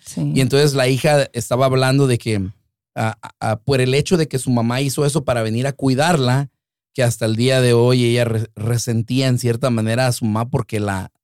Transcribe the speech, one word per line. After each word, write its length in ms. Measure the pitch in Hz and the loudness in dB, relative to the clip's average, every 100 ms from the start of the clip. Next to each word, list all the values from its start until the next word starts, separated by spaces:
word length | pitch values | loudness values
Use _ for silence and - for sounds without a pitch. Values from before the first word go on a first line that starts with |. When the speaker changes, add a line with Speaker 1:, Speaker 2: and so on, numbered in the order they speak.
Speaker 1:
Sí. 260 | - - 147 | -8 -6 -2
Speaker 2:
Y 60 | 143 | 0
entonces 320 | 127 139 147 | 2 2 2
la 120 | 135 127 | 2 0
hija 400 | 131 156 147 - | 0 2 2 0
estaba 340 | 120 - 123 135 | -4 -4 0 2
hablando 400 | 131 131 135 135 | 2 2 2 2
de 120 | 117 | 0
que, 220 | 117 107 95 - _ _ _ | -2 -4 -6 -10 _ _ _
ah, 240 | 123 113 107 | -6 -6 -6
ah, 100 | - - | -14 -8
ah, 160 | 110 110 | -4 -4
por 160 | - 135 | -2 0
el 140 | 127 | 2
hecho 220 | 139 - 175 | 0 2 0
de 120 | 160 | 0
que 100 | 131 | -4
su 120 | 131 | -2
mamá 300 | 120 117 127 | 0 0 -2
hizo 240 | 139 139 | -4 -2
eso 200 | 147 156 | -2 -2
para 180 | 135 120 | -2 -2
venir 240 | 110 113 135 | -2 -2 -4
a 60 | |
cuidarla, 760 | 127 135 127 160 160 123 131 139 _ _ _ _ | -2 0 2 2 2 2 0 -2 _ _ _ _
que 80 | - | -2
hasta 240 | 120 - 110 | -2 0 -2
el 80 | |
día 260 | 110 127 131 | 0 2 2
de 120 | 123 | 4
hoy 320 | 117 123 127 | 4 4 4
ella 200 | 120 120 117 | 2 2 0
re-, 200 | 110 113 | -2 -6
resentía 720 | - 110 120 - 113 - 127 131 | -6 -4 -2 -2 -2 -2 0 0
en 120 | 123 | 0
cierta 300 | 123 117 131 | 0 0 0
manera 360 | 117 110 117 131 | 0 0 0 0
a 60 | |
su 120 | 120 | 0
mamá 240 | 113 107 120 | -2 -2 -2
porque 280 | 135 110 110 | -4 -4 -4
la, 320 | 101 95 92 _ | -4 -4 -8 _